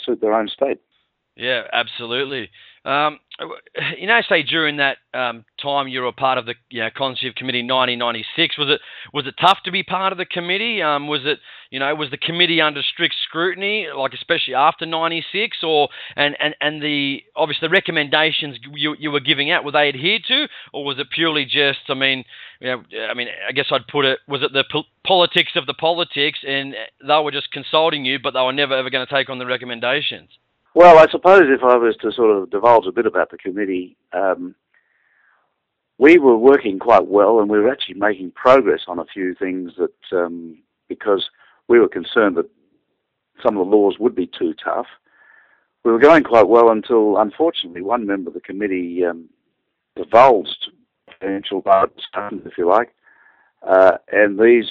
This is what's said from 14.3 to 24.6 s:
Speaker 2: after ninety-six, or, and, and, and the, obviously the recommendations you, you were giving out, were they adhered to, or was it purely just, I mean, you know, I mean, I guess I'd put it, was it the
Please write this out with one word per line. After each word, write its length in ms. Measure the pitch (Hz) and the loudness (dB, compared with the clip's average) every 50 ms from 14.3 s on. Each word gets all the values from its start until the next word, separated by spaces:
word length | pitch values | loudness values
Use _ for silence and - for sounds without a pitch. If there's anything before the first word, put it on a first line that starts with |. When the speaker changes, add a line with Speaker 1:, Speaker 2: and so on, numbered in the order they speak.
| 170 156 - 135 123 | -4 -4 -4 -4 0
Speaker 2:
after 300 | 131 143 165 - - 165 | 2 2 2 0 -2 -8
ninety-six, 720 | 165 165 160 165 165 170 160 143 - - 196 226 226 - - | -8 -6 -4 -4 -4 -4 -6 -8 -6 -6 -6 -6 -6 -6 -8
or, 280 | 170 160 156 147 143 - - - - - - | -4 0 0 0 0 -2 -4 -12 -20 -10 -4
and, 200 | - 143 147 - - | -2 -2 -2 -2 -4
and, 160 | 147 151 - - | -6 -6 -4 -4
and 220 | 143 151 156 151 | -6 -6 -6 -6
the, 400 | 151 151 147 143 143 139 139 - - _ _ | -6 -4 -4 -2 -4 -4 -6 -8 -12 _ _
obviously 320 | 143 160 151 139 - 165 156 | -4 -2 -2 -2 -6 -2 0
the 40 | |
recommendations 840 | 180 190 - 180 165 156 147 135 156 151 156 160 147 - 156 143 127 117 113 139 147 | 0 0 0 0 -4 -4 -2 0 0 0 0 0 -2 -4 -6 -8 -12 -16 -20 -20 -10
you, 220 | 147 147 151 147 - | -6 -6 -6 -6 -6
you 140 | 151 151 | -6 -6
were 80 | 143 143 | -4 -4
giving 280 | 127 151 151 135 143 151 | -2 -2 -2 -2 -2 -2
out, 120 | 175 165 131 | -2 -2 -4
were 60 | 147 | -2
they 200 | 139 147 147 143 | -2 0 0 0
adhered 320 | 139 127 147 190 220 202 - | -2 -4 -4 -4 -4 -4 -4
to, 220 | - 254 285 294 - - - - - | -4 -4 -4 -4 -6 -10 -20 -20 -16
or 120 | - 147 143 | -14 -10 -8
was 140 | 143 131 131 | -8 -8 -8
it 80 | 139 - - | -10 -8 -6
purely 300 | 156 165 165 151 151 135 | -4 -4 -2 -2 -4 -4
just, 380 | 123 - 147 143 139 139 - - - | -2 -2 0 0 0 -2 -4 -8 -8
I 60 | 135 | -4
mean, 300 | 131 135 135 135 131 117 - - - - - - _ | -2 -2 -2 -2 -4 -8 -14 -20 -20 -20 -20 -20 _
you 80 | - | -8
know, 160 | 127 127 113 - _ 98 110 110 107 | -8 -8 -8 -10 _ -12 -10 -8 -8
I 60 | 117 | -8
mean, 140 | 123 120 110 90 85 98 113 | -8 -8 -10 -10 -10 -10 -6
I 40 | |
guess 140 | 127 139 131 - | -6 -4 -2 -2
I'd 160 | 147 131 127 | -2 -4 -4
put 200 | - - 147 135 | -4 -2 -2 0
it, 120 | 135 135 - _ | 0 -2 -4 _
was 160 | - 139 127 | -10 -6 -6
it 100 | 147 131 | -6 -2
the 120 | 139 139 | -2 -4